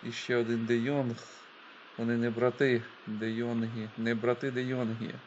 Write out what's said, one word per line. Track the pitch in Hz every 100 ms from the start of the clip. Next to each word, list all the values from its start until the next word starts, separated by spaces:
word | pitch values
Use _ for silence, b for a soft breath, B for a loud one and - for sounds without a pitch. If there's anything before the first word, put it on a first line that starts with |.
І | -
ще | 117 - 123
один | 113 117 113
Де | 120
Йонг. | 120 143 127 117 - - - - - - - -
Вони | 117 120
не | 117
брати | 113 123 120 139 120 113 - -
Де | 107 110
Йонги, | 113 120 117 113 117 107 110
не | 113 117
брати | 117 120 139
Де | 123
Йонги. | 127 127 120 113 113 -